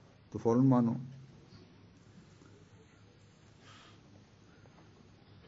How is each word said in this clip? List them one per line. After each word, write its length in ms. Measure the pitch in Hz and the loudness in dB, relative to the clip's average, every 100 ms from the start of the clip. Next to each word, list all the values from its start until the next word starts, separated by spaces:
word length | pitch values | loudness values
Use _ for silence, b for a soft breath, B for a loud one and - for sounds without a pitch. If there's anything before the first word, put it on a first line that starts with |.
| - - - | -20 -20 -16
تو 80 | 107 | -6
فوراً 260 | 117 117 135 | 0 2 4
مانو، 260 | 123 117 - - - - - - - - - - - - - - - - - - - - - - - - - - - - - - - - 101 - - - - - - - - - - - - | 4 2 -4 -10 -18 -20 -20 -20 -20 -20 -20 -20 -20 -20 -20 -20 -20 -20 -20 -20 -20 -20 -20 -20 -20 -20 -20 -20 -20 -20 -20 -20 -20 -20 -20 -20 -20 -20 -20 -20 -20 -20 -20 -20 -20 -20 -20